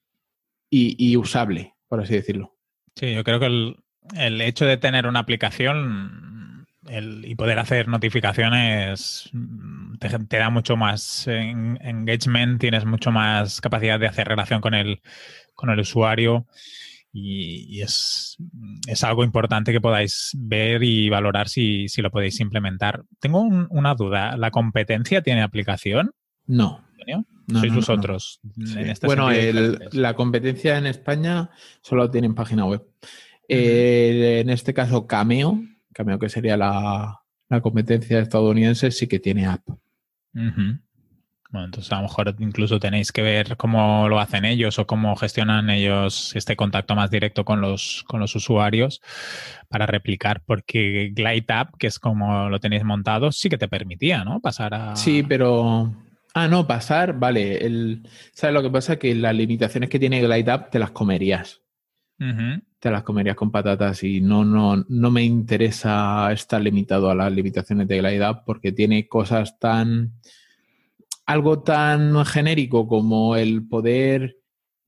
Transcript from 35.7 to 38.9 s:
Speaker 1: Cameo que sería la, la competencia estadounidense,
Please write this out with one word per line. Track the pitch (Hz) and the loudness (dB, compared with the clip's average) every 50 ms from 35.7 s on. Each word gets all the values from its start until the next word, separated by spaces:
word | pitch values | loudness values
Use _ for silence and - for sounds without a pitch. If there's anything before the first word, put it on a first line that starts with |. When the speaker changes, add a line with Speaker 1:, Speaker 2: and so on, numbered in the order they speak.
| _ _ _ _ | _ _ _ _
Speaker 1:
Cameo | _ - 107 101 98 95 | _ -6 -4 -4 -2 -2
que | 107 101 | -4 -6
sería | - 110 110 110 104 | -4 -4 -2 0 0
la, | 101 98 101 101 98 101 104 101 104 107 104 101 - _ _ _ _ _ _ | 2 0 0 0 -2 -2 -2 -4 -4 -6 -8 -12 -16 _ _ _ _ _ _
la | 127 117 | -2 0
competencia | - 113 110 110 107 - 117 117 113 - 117 113 | 0 0 0 0 2 2 0 0 0 0 0 0
estadounidense, | 110 110 - 110 110 107 107 110 110 113 117 113 135 127 | 0 2 2 2 4 4 4 4 4 4 2 2 0 0